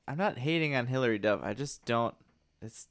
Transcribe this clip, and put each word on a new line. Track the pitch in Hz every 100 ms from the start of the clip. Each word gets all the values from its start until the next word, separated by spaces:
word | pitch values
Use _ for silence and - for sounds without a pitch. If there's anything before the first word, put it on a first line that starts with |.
| -
I'm | 147
not | 202 -
hating | 139 165 151
on | 135 120
Hilary | 131 123 107
Duff. | 104 98
I | 76
just | 104 143 -
don't, | - 117 117 - _ _ _ _
it | 113 - -